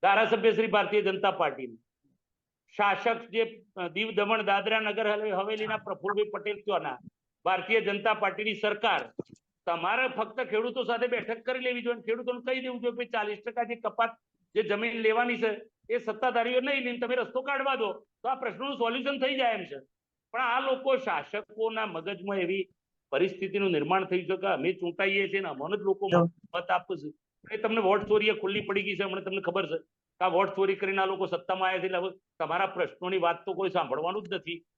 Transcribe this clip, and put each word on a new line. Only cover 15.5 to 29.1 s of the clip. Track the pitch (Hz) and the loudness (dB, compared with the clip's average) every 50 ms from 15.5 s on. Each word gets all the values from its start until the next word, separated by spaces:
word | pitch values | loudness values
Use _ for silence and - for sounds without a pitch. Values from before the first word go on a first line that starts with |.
| 208 214 - - _ _ _ _ | -2 -2 -8 -16 _ _ _ _
એ | 220 240 | -2 -2
સત્તાધારીઓ | 233 - 214 220 262 254 247 240 226 240 254 254 | -2 -2 -4 0 0 2 2 2 2 2 2 2
નહીં | 254 285 285 277 254 | 2 2 0 0 0
લઈને | 247 240 240 | -2 -4 -4
તમે | 240 233 247 | -2 -2 0
રસ્તો | 247 233 - 240 254 262 | 0 -2 -2 -2 -6 -2
કાઢવા | 269 285 269 269 277 269 | -2 -2 0 2 0 0
દો | 240 226 202 185 - - _ _ _ _ | 0 0 -2 -2 -6 -10 _ _ _ _
તો | 226 | -4
આ | 262 | -2
પ્રશ્નોનું | 262 254 240 185 165 254 277 277 - | -2 -2 -6 -6 -4 -6 -6 -2 0
સોલ્યુશન | 233 226 233 262 247 277 285 277 | 0 0 0 0 -2 -2 -2 0
થઈ | 262 269 277 | 0 0 2
જાય | 262 262 240 226 | 2 2 2 2
એમ | 208 180 | 0 -4
છે. | 143 143 135 131 _ _ _ _ _ _ _ _ _ - | -8 -12 -14 -14 _ _ _ _ _ _ _ _ _ -4
પણ | 233 | -2
આ | 262 240 233 262 | 0 2 2 0
લોકો | 269 269 262 262 262 269 269 | 2 0 0 0 2 2 2
શાસકોના | 262 262 214 180 151 143 - - 208 208 _ 214 214 220 226 220 220 220 | 2 2 0 -2 -2 -4 -4 -6 -6 -6 _ -6 -2 -2 -2 0 -2 -4
મગજમાં | 214 175 160 160 175 208 175 175 196 202 190 | -4 -4 -6 -6 -6 -8 -6 -4 -4 -2 0
એવી | 180 170 190 196 185 - _ _ _ _ _ _ _ _ - | 0 0 0 -2 -2 -6 _ _ _ _ _ _ _ _ 2
પરિસ્થિતિનું | 131 175 190 190 - 185 190 190 202 196 190 175 | 2 2 2 2 -2 -6 -2 0 0 2 4 2
નિર્માણ | 151 147 151 185 190 190 | 2 2 4 2 2 2
થઈ | - 180 180 180 | 2 0 -2 0
છે | 151 190 | 0 -4
કે | 180 180 | -2 0
અમે | - 175 143 135 175 190 | 0 0 0 0 -2 -2
ચૂંટાઈએ | 185 180 170 175 - 196 196 196 196 196 196 | -2 -4 -6 -2 0 0 0 2 2 0 0
છીએ | - 196 | 0 -2
ને | 190 170 | -2 -2
અમને | 147 131 139 160 196 | -6 -6 -6 -4 -4
જ | 214 | -2
લોકો | 208 196 196 196 202 196 175 175 170 170 - _ _ - - | 0 0 0 0 0 4 4 6 4 4 0 _ _ -8 -6
મત | 175 175 175 | -6 -2 0
આપે | 185 180 180 _ 190 | -2 -2 -2 _ -8
છે. | 156 143 151 - _ _ _ _ _ _ - 214 | -8 -8 -12 -14 _ _ _ _ _ _ -8 -8
એ | |
તમને | 220 220 220 220 226 | -2 -2 0 0 2
વોટ | 214 185 202 208 208 202 | 4 4 4 4 4 4
ચોરીએ | 208 214 208 214 214 | 4 4 4 4 2
ખુલ્લી | 214 214 196 202 214 | 2 0 -2 -2 -2
પડી | 202 - 202 202 202 | -2 0 -2 -2 0
ગઈ | 196 202 | -2 -2
છે, | 170 202 | -4 -4
હમણાં | 196 | -4